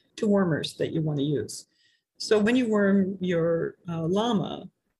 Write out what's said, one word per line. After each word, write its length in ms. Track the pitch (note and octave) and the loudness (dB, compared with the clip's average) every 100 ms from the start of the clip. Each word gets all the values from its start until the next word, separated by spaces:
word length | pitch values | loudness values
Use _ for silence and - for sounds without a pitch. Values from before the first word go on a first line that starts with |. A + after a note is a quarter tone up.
| _ - | _ -4
to 100 | G#3+ | 0
wormers 480 | G3+ F3+ C#3+ C#3+ | 2 2 0 -4
that 180 | - - | -4 -4
you 80 | E3 | -2
wanna 200 | D#3 D3 | -2 -2
use. 440 | C#3+ C3+ - - - _ _ _ _ _ | 0 -2 -4 -10 -18 _ _ _ _ _
So 220 | - G#3+ | 0 2
when 180 | G#3 B3+ | 4 2
you 100 | A#3 | 2
worm 480 | G#3 G3 G3 F#3 G3 | 2 4 4 2 -2
your, 560 | F3+ E3+ E3 E3 C#3+ - F3 | -2 0 0 0 -4 -8 -8
uh, 180 | E3 E3 | -6 -2
llama 600 | G3 A#3 G3+ - D3 - - _ | 0 2 0 -2 -8 -14 -20 _